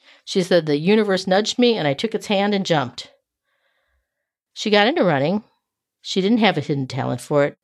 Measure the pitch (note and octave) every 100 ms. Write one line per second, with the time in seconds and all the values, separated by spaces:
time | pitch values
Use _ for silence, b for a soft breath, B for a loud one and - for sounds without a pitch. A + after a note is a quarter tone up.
0 | b b - G3 E3+ F3+ D#3 D3 E3 G#3+
1 | G3+ F#3 F#3 F#3 A3 - A#3+ G#3+ D3+ C3+
2 | A3+ F#3+ - G3 G3+ G3+ F3+ E3 B2+ -
3 | - _ _ _ _ _ _ _ _ _
4 | _ _ _ _ _ - A3 G#3 G#3+ E4+
5 | F#3+ C#3 D3 G#3 - _ _ _ _ _
6 | - G3 F#3+ A#3+ G#3+ D#3 C3+ C#3 C3 C3
7 | B2 C#3 - D3 C#3+ -